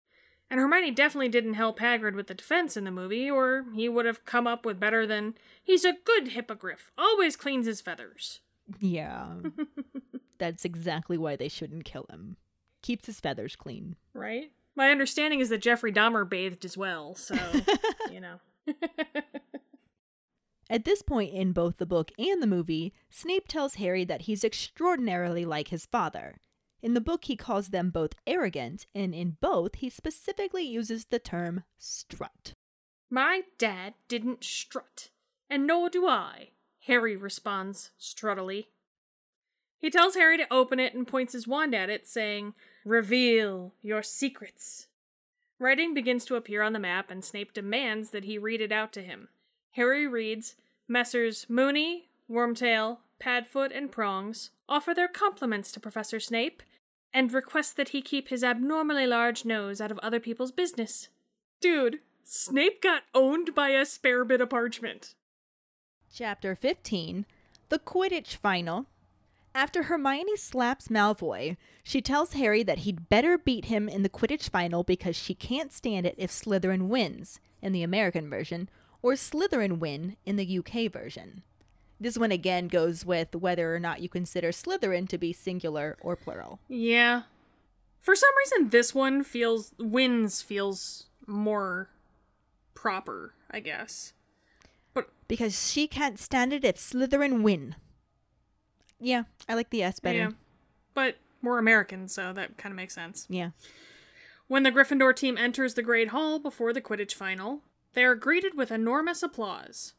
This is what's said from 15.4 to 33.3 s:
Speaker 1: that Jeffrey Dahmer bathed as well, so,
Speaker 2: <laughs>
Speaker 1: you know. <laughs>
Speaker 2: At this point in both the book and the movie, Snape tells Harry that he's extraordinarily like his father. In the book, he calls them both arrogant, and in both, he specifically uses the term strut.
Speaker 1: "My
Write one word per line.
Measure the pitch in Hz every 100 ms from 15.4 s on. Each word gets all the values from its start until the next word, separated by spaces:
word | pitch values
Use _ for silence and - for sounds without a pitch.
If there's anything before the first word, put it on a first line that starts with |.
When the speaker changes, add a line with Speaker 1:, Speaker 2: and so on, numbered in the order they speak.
| 247
Speaker 1:
that | 220
Jeffrey | 240 240 226
Dahmer | 208 226 220 185
bathed | 185 190 180
as | 185 185
well, | 190 165 151
so, | 185 - 254 175 302 - 415
Speaker 2:
<laughs> | 440 - 440
Speaker 1:
you | 185
know. | 180 175 _ _ -
<laughs> | 294 320 - 311 294 294 - _ 277 _ _ _ _ _ _ _ _ _ _ -
Speaker 2:
At | 226
this | 269 403
point | - 254 185
in | 185 190
both | 175 170 -
the | 170
book | 175 160 -
and | 349 381
the | 233
movie, | 180 165 160 175 - _
Snape | - 330 381 -
tells | 311 277
Harry | 190 190 185
that | 180 165
he's | 175 208
extraordinarily | 220 - - - 349 330 226 180 175 170
like | 170 151 147
his | 165 -
father. | 240 165 - - - _ _ _ _
In | 233
the | 240
book, | 226 339
he | - 247
calls | - 202 190
them | 190 180
both | 170 156 - -
arrogant, | 349 214 147 120 180 -
and | 202 190
in | 165 180 156
both, | 339 262 180 -
he | 254
specifically | - 320 - - 392 392 370
uses | 302 226 220 226 -
the | 233
term | - 175 170 180 - _
strut. | - - - - 139 _ - - _ _ _ _ -
Speaker 1:
"My | 254 285